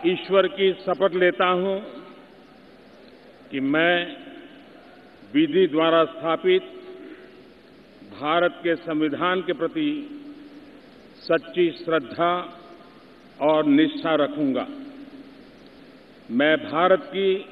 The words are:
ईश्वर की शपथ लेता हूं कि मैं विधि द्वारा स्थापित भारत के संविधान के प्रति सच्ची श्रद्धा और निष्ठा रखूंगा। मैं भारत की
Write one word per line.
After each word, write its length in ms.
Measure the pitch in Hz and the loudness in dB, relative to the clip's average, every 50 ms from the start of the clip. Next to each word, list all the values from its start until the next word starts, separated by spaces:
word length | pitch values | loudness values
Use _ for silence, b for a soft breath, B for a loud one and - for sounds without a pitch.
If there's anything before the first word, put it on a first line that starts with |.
| - | 2
ईश्वर 400 | 170 185 160 - - 185 196 185 180 | 0 0 0 -2 2 2 2 2 2
की 240 | - 196 196 190 180 | 0 0 0 0 0
शपथ 380 | - - 190 175 131 196 196 160 | 0 -4 -4 -2 0 0 0 2
लेता 320 | 185 180 180 175 180 190 180 | 2 2 2 2 2 0 2
हूं 260 | 180 180 185 196 190 196 220 - - - - - - - - - - - - - - - - - - - - - - - - - - - - - - - - - | 2 0 0 -2 -2 -4 -8 -12 -16 -16 -18 -20 -20 -20 -20 -20 -20 -20 -20 -20 -20 -20 -20 -20 -20 -20 -20 -20 -20 -20 -20 -20 -20 -20 -20 -20 -20 -20 -18 -10
कि 100 | - 135 131 | -6 -4 -2
मैं 300 | 139 147 156 165 175 175 175 175 175 - - - - - - - - - - - - - - - - - - - - - - - - 113 | 0 2 2 4 4 2 0 -2 -6 -10 -16 -18 -20 -20 -20 -20 -20 -20 -20 -20 -20 -20 -20 -20 -20 -20 -20 -20 -20 -20 -20 -20 -2 2
विधि 320 | 143 160 143 151 190 190 | 2 2 4 4 2 2
द्वारा 380 | 160 135 160 165 165 165 165 160 | 4 2 2 2 4 4 4 4
स्थापित 580 | 156 - - 147 165 160 160 - 185 185 185 185 - - - - - - - - - - - - - - - - - - - - - - - - - - - - - | 2 -2 -6 -2 -2 -2 0 2 4 4 2 2 -4 -18 -18 -18 -18 -18 -18 -18 -18 -18 -20 -20 -20 -20 -20 -20 -20 -20 -20 -20 -20 -20 -20 -20 -20 -20 -20 -20 -20
भारत 460 | - 95 135 147 160 170 175 175 175 - | -14 -8 -4 0 2 2 2 2 0 -2
के 120 | - 170 165 156 | -2 -2 -2 -2
संविधान 640 | - 165 160 151 156 151 139 143 165 180 185 190 | -4 -4 -2 0 0 0 0 0 0 0 0 0
के 100 | 170 180 | -2 -4
प्रति 340 | 170 - 165 165 160 165 151 147 151 147 - - - - - - - - - - - - - - - - - - - - - - - - | -4 -2 -4 -4 -2 -2 -2 -2 -2 -4 -8 -12 -14 -16 -16 -18 -18 -18 -20 -20 -20 -20 -20 -20 -20 -20 -20 -20 -20 -20 -20 -20 -20 -18
सच्ची 480 | - - 170 160 - - - 180 175 165 - | -2 -2 -2 -2 -2 -4 0 0 0 0 0
श्रद्धा 580 | - - 170 160 160 143 - - - 170 170 175 180 180 - - - - - - - - - - - - - - - - - - - | -4 -4 -2 -2 -2 -2 -4 -4 0 0 0 0 -2 -6 -10 -16 -20 -20 -20 -20 -20 -20 -20 -20 -20 -20 -20 -20 -20 -20 -20 -8 0
और 240 | 139 151 156 156 156 151 | 2 4 4 4 4 6
निष्ठा 460 | 139 147 160 143 - - - 165 156 | 6 6 4 4 0 -4 -2 0 2
रखूंगा। 500 | 147 143 139 - 151 151 135 127 123 101 - - - - - - - - - - - - - - - - - - - - - - - - - - - - - - - - - | 2 0 0 0 -2 -2 0 0 -2 -4 -6 -10 -16 -16 -18 -18 -18 -20 -20 -20 -20 -20 -20 -20 -20 -20 -20 -20 -20 -20 -20 -20 -20 -20 -20 -20 -20 -20 -20 -20 -20 -12 -4
मैं 260 | 113 123 143 156 156 147 - | 0 2 4 4 2 2 0
भारत 420 | - 139 160 175 185 190 185 - | -4 0 2 4 4 2 0 -2
की 280 | - 180 185 196 190 185 202 220 - | -6 -4 0 0 2 0 0 -4 -12